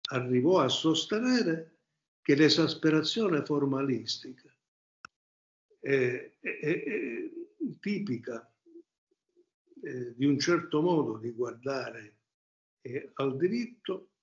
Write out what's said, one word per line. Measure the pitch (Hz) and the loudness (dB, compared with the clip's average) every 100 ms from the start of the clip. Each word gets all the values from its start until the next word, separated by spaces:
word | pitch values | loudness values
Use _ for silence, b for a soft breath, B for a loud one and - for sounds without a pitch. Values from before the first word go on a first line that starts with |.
| - | -6
arrivò | 131 123 127 143 185 | -2 2 2 4 4
a | 131 | 4
sostenere | - 160 156 - 214 254 247 175 165 - _ _ _ _ _ | 2 2 0 0 -2 2 2 2 -2 -6 _ _ _ _ _
che | - 139 | 2 6
l'esasperazione | 151 151 160 - 160 156 160 226 208 151 | 6 6 2 2 2 2 2 0 2 0
formalistica | - 147 139 135 139 117 110 - 131 131 143 _ _ _ _ _ - _ _ _ _ _ _ _ | 0 0 0 0 0 -2 -4 -8 -10 -18 -20 _ _ _ _ _ -20 _ _ _ _ _ _ _
è, | 135 139 123 123 - _ | 0 2 2 -2 -8 _
è, | 117 - | -10 -6
è, | 151 170 | -2 -2
è | - 208 - 117 - - - - 277 151 | -2 -4 -4 -6 -8 -10 -14 -8 -8 -6
tipica, | 202 202 110 117 - 113 - _ _ - - _ _ _ _ _ _ _ _ - | -4 -4 -4 -6 -6 -12 -12 _ _ -20 -20 _ _ _ _ _ _ _ _ -14
eh, | 143 127 120 117 | -10 -8 -10 0
di | 139 | 2
un | 143 | 2
certo | 170 170 - 151 | 2 0 2 0
modo | 175 165 120 110 | 2 2 0 -4
di | 113 | -6
guardare, | 113 120 117 131 135 117 113 104 _ _ _ _ _ _ _ | -4 -6 -6 -6 -4 -6 -12 -18 _ _ _ _ _ _ _
eh, | 123 131 - - | -10 -10 -10 -4
al | 135 135 | -4 0
diritto | 180 240 226 - - 190 - _ | 0 0 -6 -10 -10 -10 -12 _